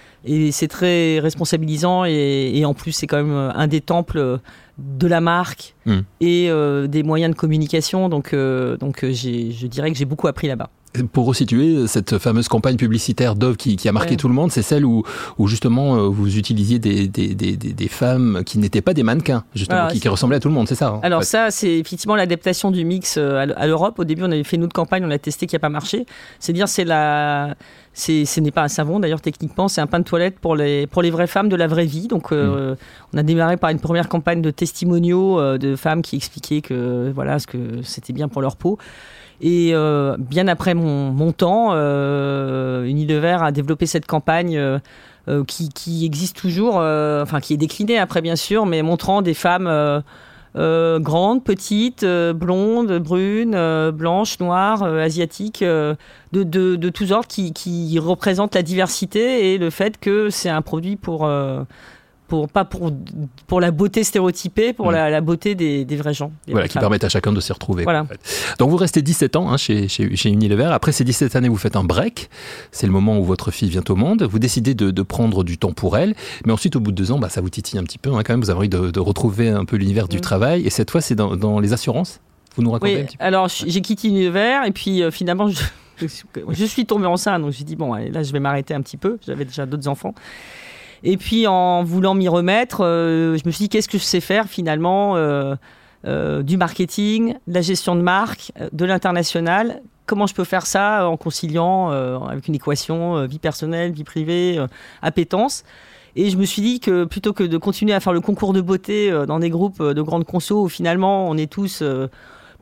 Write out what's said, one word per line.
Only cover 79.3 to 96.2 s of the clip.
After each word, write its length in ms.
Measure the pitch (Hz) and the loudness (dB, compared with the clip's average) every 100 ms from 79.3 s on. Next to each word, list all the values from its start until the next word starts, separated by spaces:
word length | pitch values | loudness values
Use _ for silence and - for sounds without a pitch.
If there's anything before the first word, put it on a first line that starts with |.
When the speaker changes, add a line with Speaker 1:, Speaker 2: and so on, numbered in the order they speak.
| 98 117 | 2 2
Speaker 2:
un 140 | 104 | 0
peu 120 | 95 107 | 0 0
l'univers 320 | 98 104 92 | 0 0 -2
du 80 | - | -4
Speaker 1:
Mm. 60 | |
Speaker 2:
travail. 440 | 180 95 123 175 - | -2 0 2 0 0
Et 40 | |
cette 200 | - 110 | -2 0
fois, 100 | 170 | 0
c'est 140 | - | 0
dans, 220 | 107 101 95 | 0 0 0
dans 240 | 107 104 | 0 2
les 120 | 101 | 2
assurances. 460 | 120 - 120 180 - _ _ _ - | 0 0 -2 -4 -8 _ _ _ -2
Vous 80 | |
nous 80 | 117 | 0
racontez 200 | 113 202 | 0 0
Speaker 1:
Oui, 80 | 185 | 0
Speaker 2:
un 20 | |
petit 140 | 139 - | -4 -4
peu ? 60 | |
Speaker 1:
alors, 220 | 185 190 180 | 0 2 0
j-, 200 | - - | -2 -2
j'ai 140 | 185 | -2
quitté 260 | 180 214 214 | -2 -2 2
Unilever 540 | 196 180 185 226 277 233 | 2 2 2 2 2 0
et 60 | |
puis, 320 | - 196 185 | -2 -2 0
euh, 80 | 165 | 0
finalement, 340 | - 175 180 208 | -2 -2 0 0
je, 160 | 151 - - - - | 0 -4 -6 -18 -10
<laughs> 40 | 165 - - - - | -10 -10 -16 -12 -6
je 140 | 160 | -2
suis 220 | 214 - 220 | -2 -2 0
tombée 200 | 214 185 | 0 0
enceinte. 340 | 180 208 180 | 0 0 0
Donc, 120 | 147 | -2
j'ai 100 | 127 | -6
dit, 140 | 147 160 | -8 -6
bon, 160 | 143 | -4
allez, 180 | 110 113 | -4 -4
là, 140 | 160 | -4
je 80 | 143 | -4
vais 80 | 143 | -2
m'arrêter 340 | 139 143 135 | -2 -2 -4
un 80 | 147 | -6
petit 140 | 139 139 | -8 -6
peu. 220 | 190 233 | -4 -4
J'avais 200 | - 135 | -6 -8
déjà 200 | 131 139 | -8 -8
d'autres 220 | 131 147 139 | -6 -6 -4
enfants. 260 | 143 - - - - - - - - - - | -6 -8 -12 -18 -20 -20 -20 -20 -20 -20 -4
Et 160 | - 190 | -2 0
puis, 280 | - 220 220 | 0 2 2
en 380 | 185 180 175 | 2 2 2
voulant 300 | 170 185 190 | 0 2 2
m'y 120 | 190 180 | 2 4
remettre, 560 | 175 175 214 247 - | 2 4 2 2 0
euh, 540 | 175 170 165 160 165 160 | 2 2 2 2 2 0
je 60 | |
me 80 | 170 | -2
suis 120 | 156 | -2
dit, 40 | 202 | 0
qu'est-ce 180 | 214 208 | 0 0
que 120 | 202 | -2
je 40 | |
sais 200 | - 180 | 0 0
faire 240 | - 202 208 | 0 0 -2
finalement, 640 | - 160 151 175 190 202 | -4 -2 0 2 2 2
euh, 400 | 180 151 143 139 139 - - _ _ - | 2 0 0 -2 -6 -10 -20 _ _ -6
euh, 360 | 143 | -2